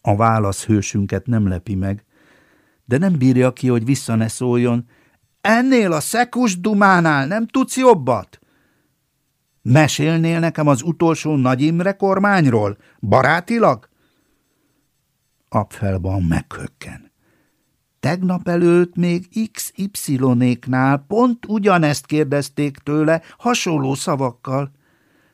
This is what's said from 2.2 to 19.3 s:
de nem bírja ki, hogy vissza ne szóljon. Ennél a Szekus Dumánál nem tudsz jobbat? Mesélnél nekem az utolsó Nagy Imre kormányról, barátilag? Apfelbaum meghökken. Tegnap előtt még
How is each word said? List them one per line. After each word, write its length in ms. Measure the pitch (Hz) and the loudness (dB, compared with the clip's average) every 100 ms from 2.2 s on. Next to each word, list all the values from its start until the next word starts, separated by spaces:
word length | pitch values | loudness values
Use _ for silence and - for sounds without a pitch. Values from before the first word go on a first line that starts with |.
| _ _ _ _ _ _ | _ _ _ _ _ _
de 140 | - 123 | -4 0
nem 200 | 190 165 | 0 2
bírja 340 | 127 123 127 | 2 4 2
ki, 160 | 127 127 | 0 -2
hogy 160 | 120 | 0
vissza 300 | 113 135 - | 0 -4 -2
ne 140 | 113 110 | -2 -2
szóljon. 600 | - 127 120 123 120 120 _ _ _ _ _ | -4 -2 0 0 -2 -6 _ _ _ _ _
Ennél 520 | 196 226 254 254 202 | 0 2 2 2 2
a 80 | 156 | -2
Szekus 600 | - 226 240 240 247 180 | -2 -2 -2 0 -2 0
Dumánál 680 | 185 208 202 180 165 143 135 | -2 2 4 4 4 0 -2
nem 200 | 208 226 | -4 -2
tudsz 300 | 262 262 - | -2 -2 2
jobbat? 600 | 254 202 127 113 87 - _ _ _ _ _ _ _ _ _ _ _ _ | 4 4 2 -2 -4 -20 _ _ _ _ _ _ _ _ _ _ _ _
Mesélnél 760 | - 135 151 - 147 165 165 165 | 2 4 4 2 0 0 0 0
nekem 280 | 165 160 151 | -2 0 0
az 160 | 139 | 0
utolsó 540 | 156 156 170 160 156 151 | 0 0 0 0 0 0
Nagy 240 | 127 127 | 2 2
Imre 320 | 151 165 185 | 0 0 -2
kormányról, 840 | 196 196 190 202 196 143 117 104 104 _ _ | -2 0 2 2 4 4 2 0 -6 _ _
barátilag? 880 | 107 113 131 165 175 233 196 120 _ _ _ _ _ _ _ _ _ _ _ _ _ _ _ _ _ | 2 2 4 0 -2 0 2 0 _ _ _ _ _ _ _ _ _ _ _ _ _ _ _ _ _
Apfelbaum 760 | 113 101 - 101 95 95 95 | -6 -6 -6 -4 -2 -2 -2
meghökken. 880 | 85 78 - - - _ - - - _ _ _ _ _ _ _ _ _ | 0 -2 -4 -14 -16 _ -18 -18 -20 _ _ _ _ _ _ _ _ _
Tegnap 480 | 131 175 185 180 180 | -6 -2 -2 -4 -2
előtt 480 | 170 175 175 175 175 | 0 2 2 2 -2
még 540 | 175 175 180 | -2 -2 -6